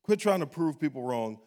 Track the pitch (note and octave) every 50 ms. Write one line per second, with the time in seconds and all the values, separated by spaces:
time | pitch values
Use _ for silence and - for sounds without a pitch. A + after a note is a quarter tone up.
0 | _ - G#3+ G#3 - G#3 G3 F#3 D#3 C3+ - E3+ E3 D#3+ D3 - D#3 D3+ C3 C3+
1 | B2 B2+ B2 A#2 A2+ A2 A2 A2 -